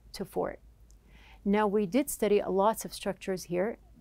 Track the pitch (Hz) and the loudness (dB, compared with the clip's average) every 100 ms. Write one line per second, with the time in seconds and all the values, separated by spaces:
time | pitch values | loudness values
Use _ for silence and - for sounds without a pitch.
0 | - - 196 185 - - - - - - | -12 -12 -8 -6 -6 -8 -18 -20 -20 -20
1 | - - - - 202 208 214 208 202 233 | -20 -20 -20 -6 0 2 4 2 2 0
2 | 294 - 214 208 - 185 202 220 180 - | 0 0 2 2 2 2 2 2 -6 -8
3 | 202 190 - 185 - 175 208 - - - | -8 -6 -6 -6 -4 -2 -2 -4 -14 -20